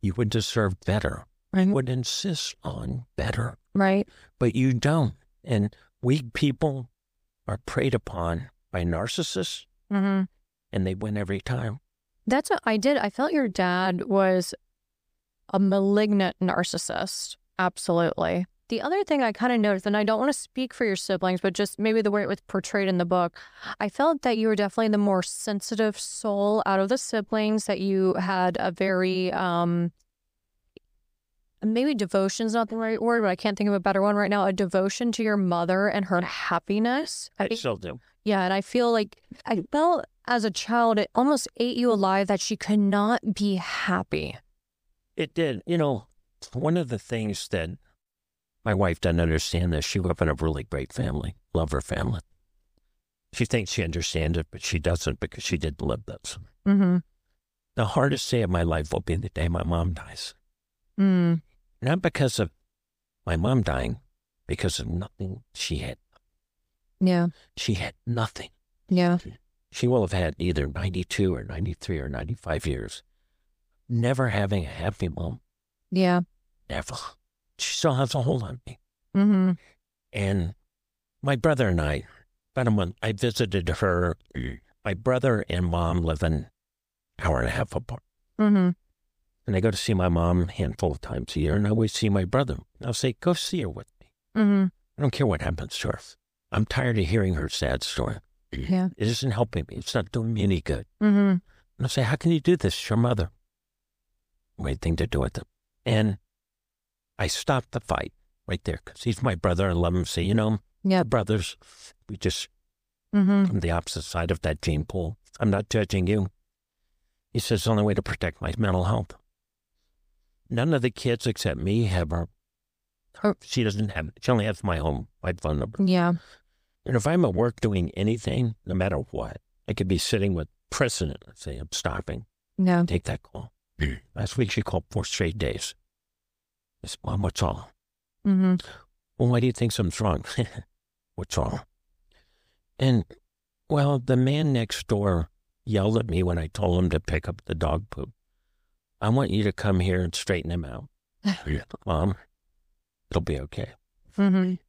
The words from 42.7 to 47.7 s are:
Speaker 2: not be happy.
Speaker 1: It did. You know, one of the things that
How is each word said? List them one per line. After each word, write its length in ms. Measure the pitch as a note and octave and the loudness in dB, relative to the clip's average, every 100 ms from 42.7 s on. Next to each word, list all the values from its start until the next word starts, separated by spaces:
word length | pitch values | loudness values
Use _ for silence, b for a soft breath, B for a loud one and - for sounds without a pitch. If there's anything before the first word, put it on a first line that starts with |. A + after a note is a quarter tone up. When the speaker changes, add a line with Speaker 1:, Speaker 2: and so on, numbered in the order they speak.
| G#3 | 2
Speaker 2:
not 560 | G3+ G3+ G#3 A#3+ - | 4 4 2 0 -2
be 220 | F#3+ G3+ F#3+ | -2 0 -2
happy. 800 | E3+ - - F3+ F3+ D3+ D3+ - _ _ _ _ _ _ _ - | -4 -6 -2 -2 -2 -4 -6 -10 _ _ _ _ _ _ _ -6
Speaker 1:
It 180 | D#3 | -4
did. 280 | - D#3+ A2+ - | 0 0 -2 -2
You 120 | E3+ | 0
know, 280 | D3 B2 - _ _ _ - | 2 0 -6 _ _ _ -12
one 240 | B2+ D3 E3+ | -4 0 0
of 120 | C#3+ | 0
the 100 | A#2 | -6
things 500 | - A#2 G#2+ G2 - | -4 -4 -2 -4 -4
that 220 | G2 D#2+ | -4 -4